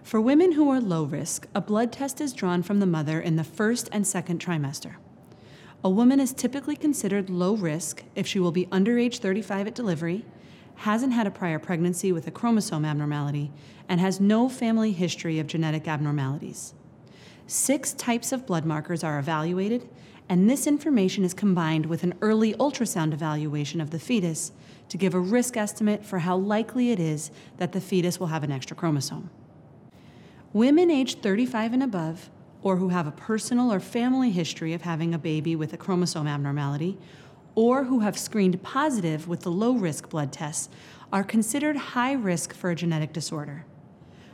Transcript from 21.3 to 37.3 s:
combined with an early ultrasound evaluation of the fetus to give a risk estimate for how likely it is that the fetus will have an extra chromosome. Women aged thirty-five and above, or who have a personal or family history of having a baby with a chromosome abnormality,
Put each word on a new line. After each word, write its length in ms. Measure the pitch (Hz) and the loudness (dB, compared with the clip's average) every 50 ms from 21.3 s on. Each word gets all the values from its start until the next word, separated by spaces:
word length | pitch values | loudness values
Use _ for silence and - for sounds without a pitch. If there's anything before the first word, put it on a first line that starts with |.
| - | 0
combined 520 | - 208 202 185 180 165 156 160 156 156 | 0 2 2 2 4 2 2 2 2 0
with 160 | 156 170 160 - | 0 -2 0 0
an 120 | 180 180 - 220 | -2 -2 0 2
early 320 | 214 220 220 226 220 214 | 2 4 4 4 2 2
ultrasound 580 | 220 254 294 285 - 240 - - 185 156 156 151 | 2 0 0 0 0 -2 -2 0 0 0 0 0
evaluation 680 | 147 165 156 151 151 151 151 143 147 147 139 160 165 | -2 -2 -2 -2 -2 -2 -2 -2 -2 -4 -4 -4 -4
of 100 | 156 143 | -4 -4
the 80 | 160 165 | -6 -8
fetus 540 | - - 247 220 180 170 160 - - - - - - - - - - - | -2 0 0 2 2 0 -2 -4 -6 -10 -12 -16 -20 -20 -20 -20 -12 -10
to 80 | - | -4
give 180 | 170 196 185 160 | 0 0 2 2
a 60 | 185 | 2
risk 360 | 180 185 226 247 240 247 - | 0 2 2 2 2 0 -2
estimate 500 | 226 214 208 - - 220 214 208 208 208 | -4 -4 -4 -2 0 0 0 0 0 -2
for 140 | - 196 180 | -4 -4 -2
how 160 | 156 180 180 | 0 0 0
likely 540 | 185 190 202 208 214 233 226 - 254 247 240 | 0 2 2 0 0 0 -2 0 0 2 2
it 80 | 233 190 | 2 2
is 320 | 165 160 156 147 151 - - - - - - - | 2 0 0 -2 -4 -10 -14 -18 -20 -20 -6 -4
that 140 | 180 175 - | -4 -2 -2
the 80 | 190 | -4
fetus 380 | 190 - 202 180 165 180 170 - | -4 0 2 2 2 2 0 -2
will 100 | 190 160 | -4 -4
have 140 | 156 160 143 | -2 -2 -2
an 80 | 143 | -2
extra 240 | 139 131 127 - 160 | -4 -4 -6 -10 -8
chromosome. 560 | - - 165 151 139 127 - - - - - - - - - - - - - - - - - - - - - - - - - - - - - - | -2 0 0 2 0 0 -4 -6 -10 -12 -14 -16 -20 -20 -20 -20 -20 -20 -20 -20 -20 -20 -20 -20 -20 -20 -20 -20 -20 -20 -20 -20 -20 -20 -4 2
Women 380 | 208 233 269 294 330 359 339 | 4 6 6 8 6 6 6
aged 320 | 320 262 262 247 - - - | 4 4 2 0 -4 -4 -2
thirty-five 500 | 202 190 214 254 247 247 220 220 233 240 | 0 2 2 0 0 0 -2 -2 0 0
and 80 | 254 277 | 0 0
above, 480 | 254 202 175 160 160 165 180 - - - - - - - - - | 0 -2 -2 -2 -4 -6 -8 -12 -18 -20 -20 -20 -20 -20 -4 0
or 140 | 196 185 | 0 2
who 120 | 180 190 180 | 2 2 2
have 180 | 180 180 170 | 0 0 0
a 60 | 151 - | -2 -6
personal 600 | - - - 220 220 - - 247 240 247 247 208 | -8 -4 -4 -2 -2 -2 0 0 2 2 4 2
or 80 | 185 | 0
family 500 | 180 - - 240 240 254 262 262 254 247 | -2 -2 -2 0 0 2 2 2 2 2
history 420 | 185 180 165 - - - 165 160 165 | 2 0 -2 -2 -4 -6 -4 -4 -4
of 100 | 175 175 | -4 -4
having 300 | 175 165 151 165 170 165 | -4 -2 -2 0 0 -2
a 60 | 160 | -2
baby 360 | 143 165 156 156 147 165 165 | -2 -2 -2 0 0 -2 -2
with 200 | 156 156 147 - | -2 -2 -4 -6
a 20 | |
chromosome 500 | - - - 180 175 180 170 - 165 147 | -8 -4 -2 0 2 2 0 0 -2 -4
abnormality, 720 | 151 147 143 143 139 143 147 143 139 143 143 160 180 196 - - - - - - - | -2 -2 -2 -2 -2 -2 -2 -2 -2 -2 -2 -4 -4 -6 -8 -14 -20 -20 -20 -20 -20